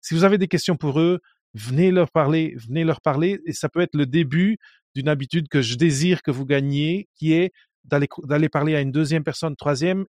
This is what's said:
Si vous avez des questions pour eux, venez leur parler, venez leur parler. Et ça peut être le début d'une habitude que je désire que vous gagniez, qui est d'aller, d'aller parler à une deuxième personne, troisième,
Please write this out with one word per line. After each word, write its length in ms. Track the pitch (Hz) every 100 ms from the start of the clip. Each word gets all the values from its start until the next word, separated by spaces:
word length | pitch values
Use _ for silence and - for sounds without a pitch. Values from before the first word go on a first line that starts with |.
Si 120 | -
vous 100 | 165
avez 140 | 190 202
des 100 | 190
questions 280 | 165 - 165
pour 240 | 151 143
eux, 220 | 170 180 _ _ _ 110
venez 340 | 113 135 185
leur 220 | 180 165
parler, 420 | 165 143 160 160 123
venez 260 | 113 151
leur 180 | 160 147
parler. 380 | 160 139 175 190 160
Et 60 |
ça 160 | - 151
peut 100 | 165
être 160 | 175 151
le 100 | 135
début 540 | 160 143 160 196 214 - _ _
d'une 160 | 139 139
habitude 380 | 147 139 170 151
que 120 | 147
je 140 | 113 120
désire 460 | 165 135 175 175
que 100 | -
vous 140 | 127 135
gagniez, 640 | 139 139 143 156 190 - -
qui 180 | 156
est 180 | 165 185 - _ _ -
d'aller, 220 | 143 143 -
d'aller 260 | 147 147 156
parler 260 | 147 151 151
à 60 |
une 100 | 135
deuxième 320 | 139 147 160
personne, 320 | 147 - 160 143
troisième, 500 | 147 135 175 190 196